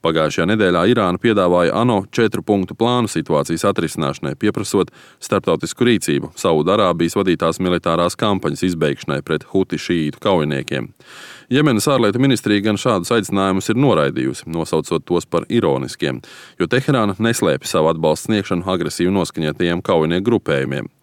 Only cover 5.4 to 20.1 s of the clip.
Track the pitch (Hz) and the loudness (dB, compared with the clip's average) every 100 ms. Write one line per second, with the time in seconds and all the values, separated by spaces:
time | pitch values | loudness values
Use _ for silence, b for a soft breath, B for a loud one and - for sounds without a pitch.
5.4 | - 80 - - 123 107 - 71 67 - | 0 -2 -2 0 2 2 0 -2 -4 -4
6.4 | 92 80 78 104 98 85 85 - 95 82 | 0 2 2 2 2 2 0 0 0 0
7.4 | 82 80 92 87 87 82 87 - 110 98 | 0 -2 -2 0 0 0 0 0 -2 0
8.4 | 80 73 92 85 78 67 - 69 - 78 | -2 -2 -2 0 -2 -2 -4 -6 -4 -6
9.4 | - 95 95 87 - 87 76 - 107 92 | -2 -2 -2 -4 -2 -2 -2 -2 0 2
10.4 | 76 69 64 71 53 - B B B B | 0 -2 -4 -6 -8 -14 B B B B
11.4 | B 127 151 110 147 135 110 113 135 120 | B 2 2 2 2 2 2 2 2 2
12.4 | - 104 104 101 131 104 87 117 98 101 | 2 0 2 0 0 0 0 0 0 0
13.4 | 98 95 - 113 139 87 71 - 65 69 | 0 0 -2 0 2 2 0 -2 -4 -6
14.4 | - 82 80 80 73 82 - 87 - 85 | -8 -6 -2 -2 -2 -4 0 -2 0 -4
15.4 | - 117 90 67 65 - 78 64 B B | 0 0 0 -2 -4 -6 -6 -6 B B
16.4 | B B 85 127 135 131 107 98 113 117 | B B 0 0 0 0 0 0 -2 2
17.4 | 87 67 - 90 80 80 78 76 - 110 | 0 0 0 2 2 2 0 0 0 -2
18.4 | 95 90 90 92 80 - 87 98 80 - | 0 -4 -2 -2 -2 -2 0 0 -2 -2
19.4 | 78 78 87 85 - 87 80 | -4 -2 -2 -2 0 2 2